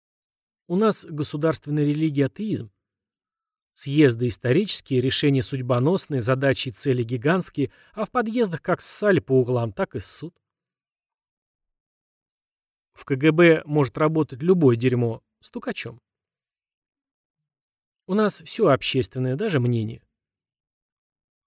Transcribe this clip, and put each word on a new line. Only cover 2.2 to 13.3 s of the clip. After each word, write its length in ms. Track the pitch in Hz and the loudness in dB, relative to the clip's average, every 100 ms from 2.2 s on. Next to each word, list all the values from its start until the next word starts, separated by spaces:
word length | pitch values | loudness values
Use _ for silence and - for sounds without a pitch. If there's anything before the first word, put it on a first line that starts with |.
| 131 | -2
атеизм. 460 | - 214 135 110 _ _ _ _ _ _ _ _ _ _ | -2 -6 -6 -8 _ _ _ _ _ _ _ _ _ _
Съезды 560 | - 135 143 143 113 123 | -10 -2 4 4 4 -4
исторические, 720 | - 120 147 214 - - 127 | -2 0 0 2 -2 -2 -2
решения 420 | 131 - 147 135 | 0 0 2 2
судьбоносные, 800 | - 135 123 123 139 190 - 135 | 0 -4 -2 0 2 0 -2 -2
задачи 480 | 110 127 139 123 127 | 0 0 0 0 -4
и 20 | |
цели 320 | - 143 127 | -4 -2 0
гигантские, 680 | 117 123 139 185 - - 131 _ _ | -2 -2 0 0 -2 -4 -6 _ _
а 120 | - 208 | -10 -4
в 40 | |
подъездах 540 | 247 226 240 208 165 | -4 -2 -2 -2 -2
как 180 | - 165 | -4 -2
ссали 380 | - - 202 180 | 0 0 2 2
по 140 | - | 2
углам, 380 | 131 120 123 117 | 2 2 0 -2
так 240 | - 196 113 | -4 -6 -6
и 40 | |
ссут. 360 | - - 165 _ _ _ _ _ _ _ _ _ _ _ _ _ _ _ _ _ _ _ _ _ _ _ _ _ _ | -6 -6 -8 _ _ _ _ _ _ _ _ _ _ _ _ _ _ _ _ _ _ _ _ _ _ _ _ _ _
В 120 | - - | -14 -6
К 100 | 131 | 0
Г 160 | 156 | 2